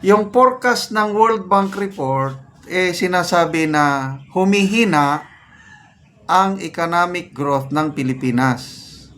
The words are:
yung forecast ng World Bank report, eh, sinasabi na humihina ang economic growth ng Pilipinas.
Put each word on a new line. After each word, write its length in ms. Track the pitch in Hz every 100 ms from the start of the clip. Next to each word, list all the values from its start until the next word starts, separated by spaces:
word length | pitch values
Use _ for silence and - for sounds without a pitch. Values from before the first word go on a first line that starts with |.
yung 320 | 185 208 202 247
forecast 560 | 254 247 247 233 -
ng 240 | 214 214 208
World 320 | 226 220 185
Bank 320 | 196 196 196
report, 560 | 196 196 135 135 135 131 - - -
eh, 240 | 180 185
sinasabi 800 | 175 180 180 170 175 165 160 156
na 480 | 151 147 139 135 135 - 180
humihina 880 | 190 202 196 220 226 156 143 151 - - _ - - - - _ _ _ -
ang 320 | 185 190 196
economic 720 | 170 160 170 170 175 180 -
growth 400 | 139 143 139 135
ng 240 | 147 156 147
Pilipinas. 880 | 131 131 131 120 131 120 - - - - -